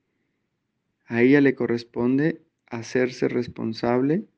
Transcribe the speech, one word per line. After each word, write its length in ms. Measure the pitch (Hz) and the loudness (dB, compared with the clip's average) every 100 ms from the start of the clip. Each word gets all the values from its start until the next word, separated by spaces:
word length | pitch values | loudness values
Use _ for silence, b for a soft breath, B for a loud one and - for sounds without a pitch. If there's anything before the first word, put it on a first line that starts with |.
| _ _ _ _ _ _ _ _ _ _ - | _ _ _ _ _ _ _ _ _ _ -6
A 160 | 117 | 2
ella 180 | 127 143 | 6 6
le 140 | 139 | 4
corresponde 880 | 131 120 117 - - 120 135 156 165 _ _ _ | 2 -2 -4 -6 -4 0 0 0 -4 _ _ _
hacerse 600 | 117 113 127 127 127 131 | -12 -6 -2 -2 -2 -4
responsable, 960 | 127 120 - 113 113 120 123 139 175 - | -4 -6 -8 -10 -4 -2 0 0 -2 -6